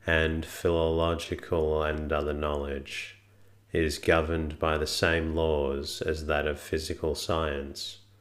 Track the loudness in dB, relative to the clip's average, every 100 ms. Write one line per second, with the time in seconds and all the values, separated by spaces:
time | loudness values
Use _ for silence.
0 | 4 4 4 0 -4 -2 2 4 4 4
1 | 2 0 -4 -8 -2 0 2 2 0 -2
2 | 0 0 0 -2 0 -2 -2 -6 -8 -10
3 | -10 -16 -20 -20 -20 -20 _ 0 2 0
4 | 4 4 4 -2 -2 -2 0 0 -2 2
5 | 2 4 2 2 2 2 0 -2 -6 -6
6 | -4 -2 0 0 0 -4 -4 -4 -4 -4
7 | -2 -2 -2 0 0 -2 -6 -10 -12 -12
8 | -20 -20